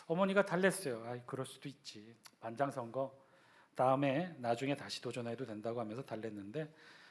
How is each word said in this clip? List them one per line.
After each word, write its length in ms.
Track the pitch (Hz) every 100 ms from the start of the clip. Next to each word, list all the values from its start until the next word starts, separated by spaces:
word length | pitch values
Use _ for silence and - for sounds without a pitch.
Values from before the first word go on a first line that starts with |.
| -
어머니가 380 | 165 196 196
달랬어요. 600 | 196 170 185 175 139 113 117
"아이, 140 | 123 123
그럴 200 | 131 131
수도 220 | - 143
있지. 480 | - - 107 107 120 - -
반장 300 | 113 113 139
선거 460 | 131 127 131 135 - _ _ - - -
다음에 600 | - 127 135 143 135 180 147
나중에 360 | 120 117 135
다시 260 | 139 - -
도전해도 440 | 123 123 117 117 123
된다"고 320 | 107 113 120
하면서 220 | 110 113
달랬는데, 720 | 135 110 110 104 98 139 156 - - - -